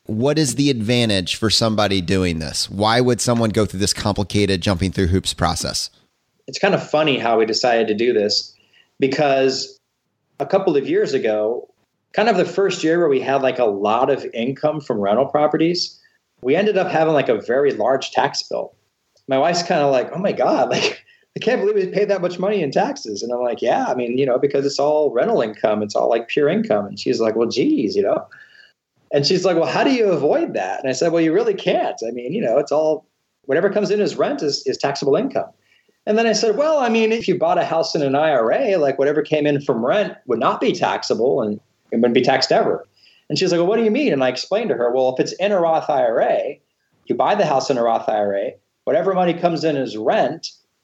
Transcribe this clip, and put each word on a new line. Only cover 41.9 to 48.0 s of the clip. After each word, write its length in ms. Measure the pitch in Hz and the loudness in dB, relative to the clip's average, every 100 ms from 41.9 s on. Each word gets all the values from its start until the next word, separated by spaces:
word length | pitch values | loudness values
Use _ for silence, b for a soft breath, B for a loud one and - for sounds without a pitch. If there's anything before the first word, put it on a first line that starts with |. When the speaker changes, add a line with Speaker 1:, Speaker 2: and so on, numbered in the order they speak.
Speaker 2:
it 40 | 117 | 0
wouldn't 180 | 120 | 2
be 80 | 123 | 4
taxed 280 | 123 131 - | 2 2 2
ever." 340 | 156 120 82 - b b b b | 2 2 -2 -6 b b b b
And 100 | 147 | -2
she's 140 | 185 | 0
like, 80 | 175 | 2
"Well, 80 | 175 | 2
what 80 | 226 | 2
do 80 | |
you 60 | 226 | 2
mean?" 220 | 240 277 | 2 0
And 120 | 143 | 2
I 40 | 131 | 0
explained 420 | 127 - 202 233 | -2 -2 -2 -2
to 60 | 120 | 0
her, 160 | 120 | 0
"Well, 220 | 131 131 | 2 0
if 60 | 127 | 0
it's 120 | - | -2
in 180 | - 196 | -2 0
a 80 | 196 | 2
Roth 280 | 165 160 147 | 2 0 0
I 140 | 139 | 0
R 180 | 120 123 | 0 2
A, 400 | 233 233 110 147 _ _ _ _ - | 0 0 -2 -8 _ _ _ _ -6
you 80 | |
buy 200 | 120 135 | 0 0
the 120 | 208 160 | 2 2
house 240 | 131 - | 0 0
in 80 | 127 | 0
a 40 | |
Roth 260 | 117 113 | 2 0